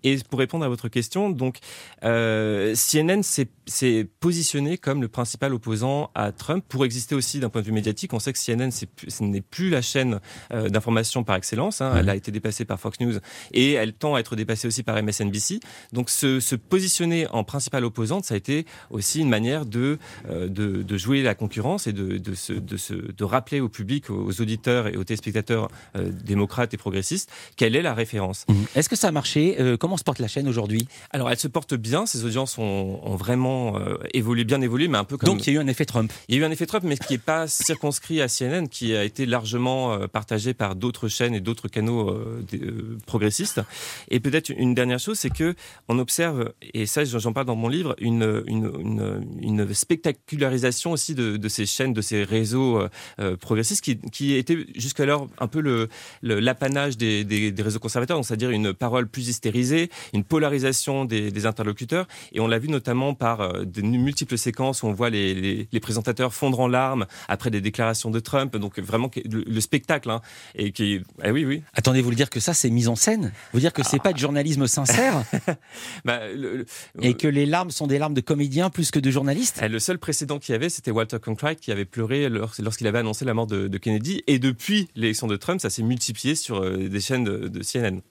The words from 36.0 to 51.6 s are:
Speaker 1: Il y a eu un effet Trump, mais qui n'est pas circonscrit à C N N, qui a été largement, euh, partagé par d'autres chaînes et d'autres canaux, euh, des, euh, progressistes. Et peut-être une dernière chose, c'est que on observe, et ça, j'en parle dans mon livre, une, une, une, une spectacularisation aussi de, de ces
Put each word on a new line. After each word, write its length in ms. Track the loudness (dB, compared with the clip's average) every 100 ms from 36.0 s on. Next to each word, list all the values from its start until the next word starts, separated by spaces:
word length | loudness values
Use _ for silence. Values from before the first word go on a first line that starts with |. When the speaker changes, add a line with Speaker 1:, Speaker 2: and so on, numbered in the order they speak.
| 0 -4 0
Speaker 1:
Il 60 | 2
y 20 |
a 40 |
eu 40 | 2
un 60 |
effet 140 | 0 -2
Trump, 200 | 0 0
mais 100 | -2
qui 180 | -2
n'est 60 | -2
pas 280 | 0 0 0
circonscrit 760 | 0 0 0 0 -2 -2 0
à 80 | 0
C 160 | 0 0
N 80 |
N, 160 | -2 -2
qui 260 | -2 0 2
a 80 |
été 220 | 0 0 0
largement, 640 | 0 0 0 0 0 0
euh, 160 | 0 -2
partagé 460 | -4 0 -2 0
par 240 | -2 -2 0
d'autres 320 | -4 -2 -4
chaînes 240 | 0 0
et 80 | 0
d'autres 260 | -2 -4 -4
canaux, 420 | -2 0 0 0
euh, 320 | -2 -6 -10 -8
des, 100 | -6
euh, 380 | -6 -6 -8 -10 -2
progressistes. 540 | 2 2 2 -2 -2 -4 -8 -12 -12 -2
Et 120 | 0
peut-être 280 | 2 0 -2
une 240 | 0 2
dernière 260 | 4 2 0
chose, 200 | -2 -2
c'est 100 | -2
que 240 | 0 0 -2 -12 -20 -2
on 100 | 0
observe, 540 | 2 0 0 0 -4 -6 -10
et 120 | -4 -2
ça, 180 | 0
j'en 300 | 0 0 0
parle 140 | -2 -2
dans 100 | 0
mon 100 | 0
livre, 280 | 0 -2 -2
une, 440 | 0 2 2 2 0
une, 240 | -2 -2 -4
une, 480 | -4 -2 -2 -4 -6 -6
une 320 | 0 0 0
spectacularisation 1160 | 0 0 2 0 -4 -6 -2 0 2 2 0 -2
aussi 220 | -2 -2 -2
de, 200 | 0 0
de 140 | -2
ces 160 | -2